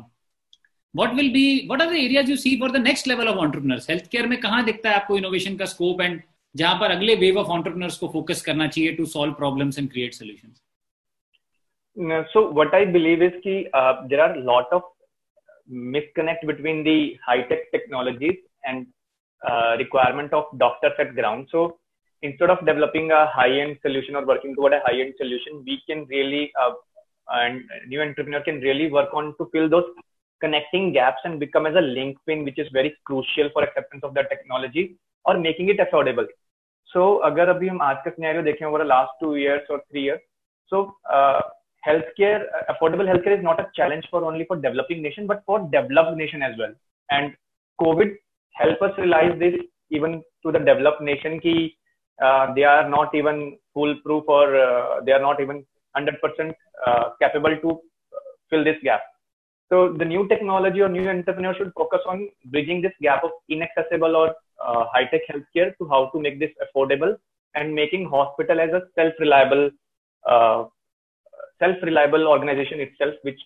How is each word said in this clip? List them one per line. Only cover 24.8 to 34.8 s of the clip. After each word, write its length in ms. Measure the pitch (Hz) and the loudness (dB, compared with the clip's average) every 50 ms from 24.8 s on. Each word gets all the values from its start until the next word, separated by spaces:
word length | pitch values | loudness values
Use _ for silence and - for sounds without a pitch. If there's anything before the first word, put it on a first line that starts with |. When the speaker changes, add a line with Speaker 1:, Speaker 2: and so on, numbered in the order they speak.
| 143 | 2
Speaker 2:
high-end 280 | 127 120 127 131 135 135 - | 0 0 0 -2 -4 -6 -8
solution, 440 | 139 127 123 120 - 151 151 147 131 127 | -6 -6 -6 -6 -8 -10 -16 -14 -12 -10
we 80 | 139 135 - - | -10 -10 -8 -8
can 160 | 156 156 147 131 135 | -8 -8 -8 -6 -4
really, 260 | 139 139 139 143 147 147 143 - 143 131 | -2 -2 -2 -2 -4 -6 -4 -2 -2 0
uh, 100 | 123 120 - - _ _ _ _ _ _ _ _ - - 120 | 0 -2 -4 -12 _ _ _ _ _ _ _ _ -6 -2 -2
and 220 | 120 120 127 131 127 - - 117 - 123 | -2 -2 -2 -6 -12 -14 -18 -18 -14 -10
new 140 | 131 147 | -6 -4
entrepreneur 400 | 151 147 143 - 143 143 147 143 143 147 | -4 -4 -4 -6 -8 -6 -6 -6 -4 -4
can 100 | 151 143 | -4 -2
really 280 | 127 139 135 139 160 160 139 143 | 0 0 0 0 0 0 2 2
work 160 | 135 139 - | 0 0 -2
on 200 | 151 151 151 151 - | -4 -6 -6 -6 -8
to 120 | 175 - - | -8 -4 -2
fill 160 | 165 160 156 | 0 2 4
those 240 | 156 175 175 170 - - - _ _ _ _ _ _ _ | 4 2 2 0 -4 -16 -20 _ _ _ _ _ _ _
connecting 500 | - 156 151 151 151 - - 185 196 180 | -4 -2 -2 -2 -4 -4 -2 -2 -2 0
gaps 300 | 139 135 123 131 135 - - | 2 2 2 2 2 -2 -4
and 160 | 175 165 147 | -10 -8 -8
become 260 | 147 135 - 156 156 | -6 -4 -2 -2 0
as 100 | 156 151 | 0 2
a 120 | 185 165 135 123 131 | 2 0 0 -2 -4
link 180 | 131 139 135 - _ | -6 -6 -8 -10 _
pin, 180 | - 156 156 147 | -6 -6 -4 -6
which 160 | 139 135 - 147 | -6 -6 -8 -8
is 20 | - 131 131 | -4 0 0
very 120 | 131 151 - - - | 0 0 -2 -8 -10
crucial 440 | - 139 131 131 - - 156 147 147 143 | -6 -4 -4 -4 -2 -2 -2 -2 0 0
for 100 | 151 143 | 0 -2
acceptance 400 | - - 139 131 - 147 139 143 | -2 -2 -4 -8 -8 -10 -14 -12
of 100 | 139 131 | -6 -2
the 100 | 139 135 139 139 | -2 -2 -2 -4
technology 500 | - - 135 127 127 131 127 123 160 | -10 -8 -8 -6 -6 -6 -4 -4 -4